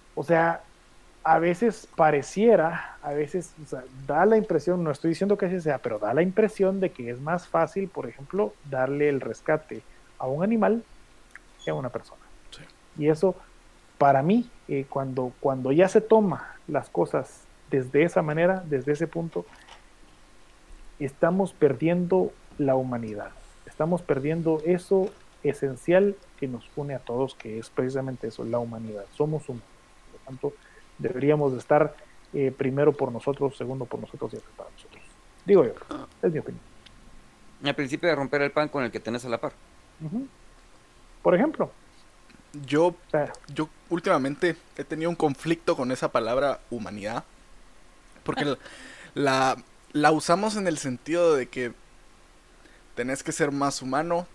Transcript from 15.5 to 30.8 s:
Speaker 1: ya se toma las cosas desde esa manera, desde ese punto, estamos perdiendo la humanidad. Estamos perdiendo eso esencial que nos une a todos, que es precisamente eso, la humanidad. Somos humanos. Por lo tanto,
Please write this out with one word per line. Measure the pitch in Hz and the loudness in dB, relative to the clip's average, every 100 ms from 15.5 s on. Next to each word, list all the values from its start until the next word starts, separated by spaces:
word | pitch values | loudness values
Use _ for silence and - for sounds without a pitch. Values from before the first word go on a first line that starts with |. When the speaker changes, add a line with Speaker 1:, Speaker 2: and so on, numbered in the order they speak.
| 131 127 | 0 2
Speaker 1:
ya | 147 190 | 4 6
se | - | 4
toma | - 220 202 131 - - - | 6 4 4 0 -8 -16 -4
las | 143 - | -4 -2
cosas | 175 160 147 127 - - - - | -2 -2 -2 -6 -12 -20 -20 -4
desde | 139 127 139 | -2 2 2
esa | 170 185 | 4 2
manera, | 156 151 175 190 170 | 0 2 2 0 -2
desde | 139 127 | -2 -2
ese | 147 160 | -2 -2
punto, | 170 165 175 170 - - - - - - - - - - - - - - - | -4 -6 -8 -10 -16 -20 -20 -20 -20 -20 -20 -20 -20 -20 -20 -20 -20 -20 -10
estamos | 139 - 170 190 185 | -10 0 2 2 -2
perdiendo | - 147 123 160 175 175 190 180 - - - | 2 2 4 0 0 2 0 0 -6 -14 -4
la | 139 131 | 0 0
humanidad. | 131 120 113 104 - - - - - | 0 -4 -6 -8 -12 -16 -20 -20 -14
Estamos | - 156 175 | -4 -2 0
perdiendo | - 135 143 165 165 156 156 | 0 -2 0 0 0 0 2
eso | 175 - 190 190 - - - | 0 2 2 2 -6 -20 -6
esencial | 147 139 139 127 - 180 202 196 - - | -4 -2 -4 -4 2 4 4 0 -12 -8
que | 139 | -8
nos | 117 - - | -8 -10 -10
une | 143 131 | -8 -8
a | |
todos, | - 120 135 - | -6 -2 -2 -6
que | 113 110 | -12 -12
es | 113 | -6
precisamente | - 131 131 131 127 117 | -4 -4 -4 -6 -8 -10
eso, | - | -8
la | 120 120 | -4 -4
humanidad. | 117 113 110 104 98 - | -4 -8 -10 -12 -10 -4
Somos | 151 151 - | -2 -4 -8
humanos. | 120 - - - - - | -12 -14 -20 -20 -20 -20
Por | - | -20
lo | - | -18
tanto, | 131 143 - - - | -8 -8 -8 -18 -20